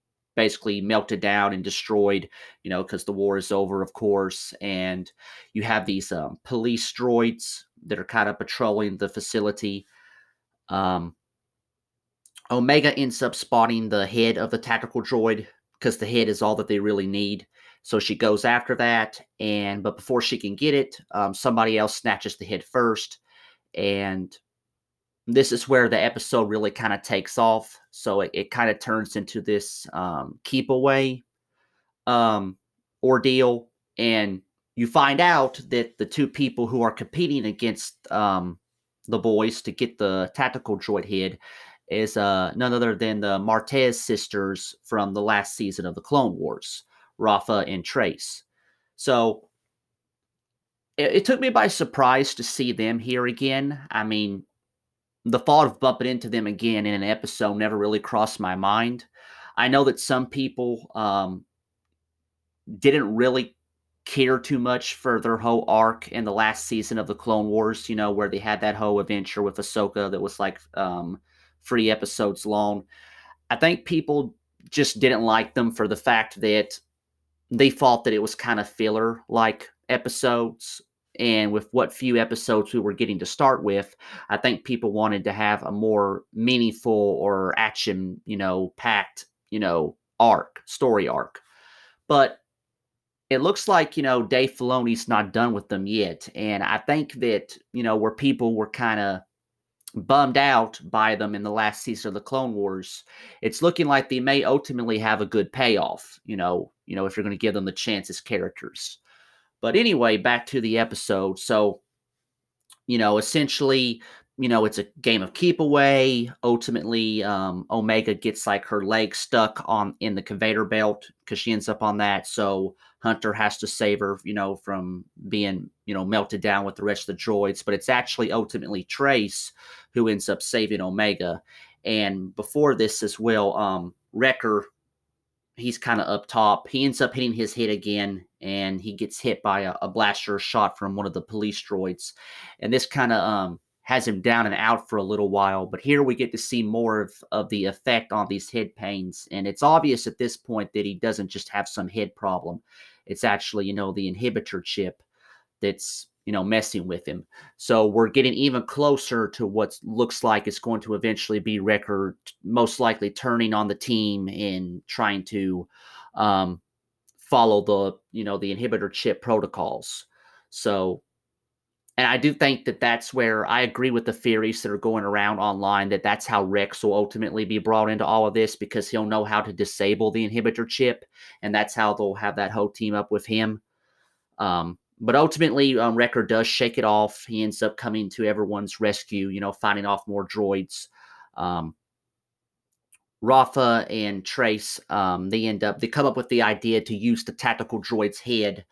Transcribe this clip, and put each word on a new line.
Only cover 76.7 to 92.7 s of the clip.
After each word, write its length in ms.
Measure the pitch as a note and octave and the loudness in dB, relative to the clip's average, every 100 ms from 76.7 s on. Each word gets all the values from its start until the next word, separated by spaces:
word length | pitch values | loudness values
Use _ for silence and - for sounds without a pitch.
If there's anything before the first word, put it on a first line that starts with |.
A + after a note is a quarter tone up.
| - _ _ _ _ _ _ - | -6 _ _ _ _ _ _ -4
they 160 | A#2+ C#3 | 4 4
thought 360 | C3+ C3+ A#2 | 6 4 4
that 100 | B2 | 2
it 80 | G#2+ | 0
was 140 | G#2+ - | -2 -4
kinda 280 | A#2+ G#2+ | -2 -2
filler-like 1040 | G#2 - G#2+ G#2+ A2+ A2+ - A#2 A2+ - - _ - | -2 -2 0 2 0 -2 -2 2 2 0 -10 _ -4
episodes, 920 | B2 B2 - B2+ A#2+ A#2 - - - _ _ _ - | -2 -2 -2 2 2 0 -4 -14 -16 _ _ _ -2
and 320 | A#2 A2 G#2 | 2 4 2
with 180 | G#2 G#2+ | 0 0
what 200 | B2 A#2 | 0 0
few 240 | - C3 A#2 | 0 2 2
episodes 560 | A2+ A2+ - G#2+ G2+ | 2 -2 0 2 2
we 60 | B2 | 0
were 140 | G#2 | -2
getting 260 | G2+ A2 G2 | -2 -2 -4
to 80 | F#2 | -6
start 380 | - C#3 C3 | 2 2 4
with, 320 | G2+ G2 - _ - - - | 2 0 -2 _ -20 -14 -6
I 80 | G#2 | 0
think 280 | B2 G#2+ | 0 0
people 280 | - A#2 A2+ | -4 -4 -2
wanted 320 | G#2+ G#2+ G2+ | 0 0 0
to 80 | G#2 | -2
have 320 | G2+ G#2+ G#2 | 0 0 0
a 80 | - | -2
more 520 | G#2 A2 G#2 G2+ F#2+ - | -2 2 4 2 0 -8
meaningful 600 | A2 A#2 B2+ A#2 A2 A#2+ | -2 2 4 2 0 0
or 600 | G#2+ G2+ D#2+ G2 G2 F#2+ - | 2 4 2 0 0 0 0
action, 600 | A2 - - F#2 F#2 F2+ | 0 -2 -4 -2 -4 -8
you 120 | - G2+ | -8 -4
know, 360 | F#2+ F#2 F#2 - | -2 0 -2 -4
packed, 500 | A#2 G#2 - - - _ - | 0 0 0 -8 -20 _ -10
you 80 | G#2+ | -2
know, 380 | F#2+ E2+ D#2 - _ - | 0 2 0 -4 _ 4
arc, 420 | A#2 G2 - - | 6 4 0 -12
story 440 | - - C3 G#2+ C#2+ | -14 -2 2 2 2
arc. 340 | B1+ - - _ _ - - - _ - | -2 -4 -12 _ _ -20 -20 -20 _ 2
But 340 | C#3+ C3 - _ _ _ | 4 4 2 _ _ _